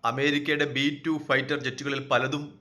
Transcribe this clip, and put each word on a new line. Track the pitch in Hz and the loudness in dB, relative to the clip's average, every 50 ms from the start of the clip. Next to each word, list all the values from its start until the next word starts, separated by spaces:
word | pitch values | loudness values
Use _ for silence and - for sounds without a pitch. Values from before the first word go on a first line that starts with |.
| - 117 | 0 0
അമേരിക്കയുടെ | 120 135 139 147 143 147 147 160 151 147 147 143 123 | 0 2 2 2 2 2 0 0 0 0 0 0 0
ബി | 131 139 143 147 143 | 0 0 0 0 -2
ടു | - 165 156 147 - | -2 -2 -2 -2 0
ഫൈറ്റർ | - 135 135 135 139 151 143 120 | 0 0 0 2 0 -4 -2 -2
ജെറ്റുകളിൽ | 127 123 - 143 143 139 135 135 - | -4 -6 -4 -4 -4 -4 -4 -2 2
പലതും | 131 120 127 135 143 147 147 143 - - | 2 2 2 2 -2 -4 -6 -8 -14 -20